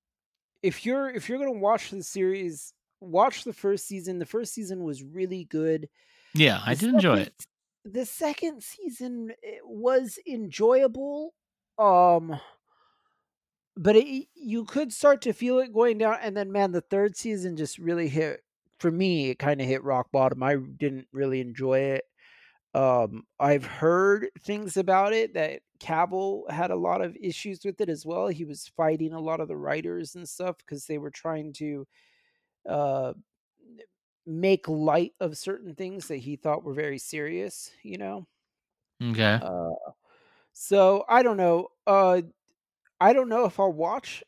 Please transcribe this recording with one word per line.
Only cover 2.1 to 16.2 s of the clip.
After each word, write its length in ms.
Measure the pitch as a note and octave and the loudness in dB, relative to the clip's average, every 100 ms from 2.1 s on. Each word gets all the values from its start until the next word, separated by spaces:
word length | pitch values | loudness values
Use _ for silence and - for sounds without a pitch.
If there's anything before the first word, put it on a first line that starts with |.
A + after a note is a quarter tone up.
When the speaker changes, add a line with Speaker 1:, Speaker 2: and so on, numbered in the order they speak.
| G3 F#3 G3 F3 D3 - _ _ _ | -2 0 0 -4 -8 -14 _ _ _
Speaker 1:
watch 440 | F#3 E3+ B3 - | -2 2 2 2
the 80 | B3 | -10
first 320 | - G3+ G3 - | -4 -2 -2 -4
season. 300 | G3 F3 F3+ | -10 -8 -8
The 80 | E3 | -6
first 280 | A3 A3+ | -6 -6
season 300 | - F#3+ F#3 | -10 -10 -8
was 180 | E3 C3+ | -6 -8
really 400 | C3+ E3+ F#3 F#3 | -10 -8 -6 -6
good. 440 | D#3+ D#3 D#3+ D#3 D3+ _ _ _ _ | -6 -4 -2 -2 -6 _ _ _ _
Speaker 2:
Yeah, 260 | D3+ D3 F#2+ | 4 4 4
I 100 | G2 | 0
Speaker 1:
The 20 | C3 | 0
Speaker 2:
did 140 | A3+ | 2
enjoy 280 | B3 F3+ G#2+ | 4 6 4
Speaker 1:
second 20 | |
Speaker 2:
it. 140 | - - | 2 -8
Speaker 1:
s-, 60 | - _ _ _ | -20 _ _ _
the 220 | G#3+ A3 A#3+ | -10 -8 -6
second 560 | - D#4 D4 E4 C4+ | -4 -4 -2 -6 -6
season, 680 | - - F4+ A#3 B3 A#3+ A3+ A#3 | -16 -14 -12 -10 -10 -10 -12 -14
it 240 | G#3 - - | -16 -16 -14
was 520 | G#3+ A#3+ C4 A#3+ - F4 | -2 2 2 0 -10 -8
enjoyable, 1080 | B3 G3+ - A3 C4 C4+ B3+ C#4 C#4+ D#4 _ _ _ _ - | -8 -6 2 4 6 4 0 -8 -8 -10 _ _ _ _ 4
um, 600 | G#3 F3+ F3+ E3+ E3 D3 - _ _ _ _ _ _ _ _ _ _ _ _ - | 6 10 8 6 2 -10 -12 _ _ _ _ _ _ _ _ _ _ _ _ -2
but 200 | F3 G#3+ | 4 6
it, 100 | C#4+ | 4
y-, 200 | C4+ - | -2 -8
you 300 | - C4 A#3 | -12 -6 -6
could 280 | G#3+ C#4 C#4+ | -2 -4 -4
start 300 | - D4 C#4 | 4 6 6
to 100 | B3 | 2
feel 260 | - B3 B3+ | -2 0 0
it 120 | B3+ | 2
going 260 | G#3+ A#3+ G#3+ | 2 2 2
down, 200 | A3 A3 | 0 0